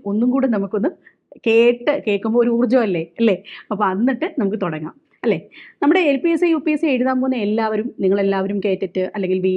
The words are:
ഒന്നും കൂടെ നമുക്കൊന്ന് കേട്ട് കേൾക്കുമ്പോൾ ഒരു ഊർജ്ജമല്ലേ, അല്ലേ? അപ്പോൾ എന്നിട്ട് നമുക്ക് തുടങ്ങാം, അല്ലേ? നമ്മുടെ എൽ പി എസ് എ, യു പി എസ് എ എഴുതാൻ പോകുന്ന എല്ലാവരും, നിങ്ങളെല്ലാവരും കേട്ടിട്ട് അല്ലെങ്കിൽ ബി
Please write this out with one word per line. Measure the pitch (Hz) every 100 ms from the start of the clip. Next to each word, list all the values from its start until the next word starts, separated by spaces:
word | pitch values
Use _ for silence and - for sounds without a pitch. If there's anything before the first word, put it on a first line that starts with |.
| 202
ഒന്നും | 208 247 262
കൂടെ | 262 214
നമുക്കൊന്ന് | 196 208 269 - - _ _ - 233
കേട്ട് | 226 233 240 240 269 196
കേൾക്കുമ്പോൾ | 202 220 233
ഒരു | 240 233
ഊർജ്ജമല്ലേ, | 240 254 214 170 165 -
അല്ലേ? | 226 180 - - -
അപ്പോൾ | 202 202
എന്നിട്ട് | 185 247 262 359 -
നമുക്ക് | 196 202
തുടങ്ങാം, | 175 156 156 - _ _ 240
അല്ലേ? | 160 - - - -
നമ്മുടെ | 294 370 330
എൽ | 269
പി | 339
എസ് | 330 349
എ, |
യു | 320 311
പി | 302
എസ് | 320
എ |
എഴുതാൻ | 254 254 254
പോകുന്ന | 262 254 208
എല്ലാവരും, | 220 220 214 220 -
നിങ്ങളെല്ലാവരും | 190 202 196 196 196 202 196
കേട്ടിട്ട് | 185 185 185 185 208
അല്ലെങ്കിൽ | 185 185
ബി | 185